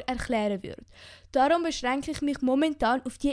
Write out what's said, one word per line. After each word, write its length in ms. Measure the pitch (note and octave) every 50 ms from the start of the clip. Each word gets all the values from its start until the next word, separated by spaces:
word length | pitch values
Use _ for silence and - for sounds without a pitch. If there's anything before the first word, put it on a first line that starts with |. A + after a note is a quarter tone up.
| -
erklären 560 | - B3+ B3 - - B3 A3 G#3 G#3 G3+ F#3+
würde. 240 | - - - - - - - - - - - - - -
Darum 320 | - C4+ C4 D4 E4 F4
beschränke 480 | E4 E4 - - - B3 C4 C#4 C#4 D#4+
ich 120 | D4+ -
mich 180 | D4 C#4+ C#4 -
momentan 600 | - B3+ C4 C#4 D#4 D#4+ D4 - C4 A3 B3 C4+
auf 160 | - B3 - -
die 100 | - C#4+